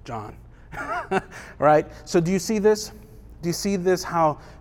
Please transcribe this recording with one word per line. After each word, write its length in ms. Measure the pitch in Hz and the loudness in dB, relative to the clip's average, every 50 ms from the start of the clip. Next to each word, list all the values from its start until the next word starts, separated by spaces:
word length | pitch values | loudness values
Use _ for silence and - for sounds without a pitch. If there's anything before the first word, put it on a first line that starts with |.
| - | -14
John." 320 | - 117 110 101 - - - - - - - - - | -10 -10 -10 -10 -12 -16 -18 -20 -20 -20 -20 -20 -16
<laughs> 480 | - - - - 339 719 - - 190 190 - - - - - - - - | -12 -10 -8 -6 -6 -6 -4 -2 -2 -4 -4 -4 -18 -18 -18 -14 -4 2
Right? 280 | 135 151 151 151 156 - - - - | 4 6 6 6 4 0 -10 -18 -8
So 160 | - - 180 | 0 0 2
do 100 | 165 170 | 2 2
you 80 | 190 185 | 0 0
see 220 | - - 220 214 | 0 0 0 2
this? 320 | 196 214 214 208 - - - - - - - - - - - - | 4 4 4 2 -2 -12 -14 -18 -20 -20 -20 -20 -20 -20 -16 -8
Do 60 | 151 170 | -6 -4
you 40 | |
see 240 | 165 - - 202 202 | -4 -2 -2 -2 -2
this, 260 | 185 175 190 185 170 | 0 2 2 0 0
how, 360 | - - 175 170 160 156 139 - - - - - | -2 -2 0 2 2 2 2 -2 -10 -20 -20 -16